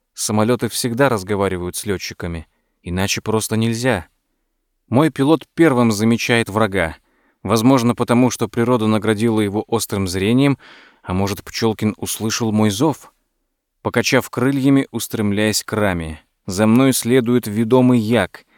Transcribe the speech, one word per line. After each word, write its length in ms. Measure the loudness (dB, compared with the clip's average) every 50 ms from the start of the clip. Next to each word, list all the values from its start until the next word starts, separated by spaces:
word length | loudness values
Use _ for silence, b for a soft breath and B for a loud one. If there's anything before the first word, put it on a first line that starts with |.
| _ _ _
Самолеты 540 | -8 -6 -2 0 0 2 2 0 0 -2 -4
всегда 400 | -4 -4 -4 -4 0 0 2 2
разговаривают 680 | 0 -2 -2 -2 -2 0 0 0 -2 -4 -6 -8 -8
с 100 | -8 -6
летчиками. 640 | -6 -6 -6 -6 -10 -12 -10 -8 -8 -8 -8 -10 -14 _ _ _ _ _ _ -10
Иначе 380 | -6 -4 -2 -2 -2 -4 -4
просто 360 | -4 -2 -2 -2 -2 -2 -2
нельзя. 500 | 0 0 0 -2 -2 -2 -2 -2 -2 -4 -10 _ _ _ _ _ _ _ _ _ _ _ _ _ _ _ -2
Мой 220 | 2 2 2 2
пилот 360 | 0 0 2 2 2 2 0 -2 _
первым 380 | 2 4 4 4 4 2 2 2
замечает 560 | 2 2 2 2 2 0 0 0 0 0 0
врага. 480 | 0 0 0 0 0 0 -2 -2 -4 -8 _ _ _ _ _ _ _ _ -4
Возможно, 540 | -2 0 2 4 4 4 4 2 0 0
потому 340 | 0 -2 0 2 2 2 2
что 160 | 0 -2 -6
природа 400 | -4 -2 -2 0 0 0 2 2
наградила 540 | 2 0 0 2 0 0 0 0 0 2 0
его 240 | 0 0 -2 -4 -4
острым 400 | -2 -2 -4 -2 -4 -4 -4 -4
зрением, 520 | -4 -2 -2 0 2 2 2 2 2 0 B B B B B B B B B -10
а 100 | -6 -4
может, 300 | -2 -2 -2 -4 -8 -10
Пчелкин 520 | -12 -6 -4 -2 -2 -2 -2 -2 -4 -4
услышал 560 | -4 -8 -10 -8 -6 -6 -6 -4 -4 -2 -2 0
мой 180 | 2 0 0
зов? 420 | 0 0 0 0 -2 -4 -8 -20 _ _ _ _ _ _ _ _ _ _ _ _ _ _ -8
Покачав 480 | -4 -2 -2 0 0 0 0 0 -2
крыльями, 560 | -4 -2 -2 0 0 0 2 2 2 2 0 -2 -6
устремляясь 720 | -10 -8 -6 -4 -4 -2 -2 0 0 0 0 0 -2 -4
к 80 | -6 -4
раме. 480 | -2 0 0 -2 -2 -6 -8 -10 -14 _ _ _ _ _
За 220 | -6 -2 0 2 4
мной 240 | 4 4 4 4 2
следует 560 | 0 0 0 2 2 2 2 0 0 0 -2
ведомый 500 | -4 -4 0 2 4 4 4 4 4 2
як. 460 | 2 2 0 0 0 -2 -6 -12 -20 _ _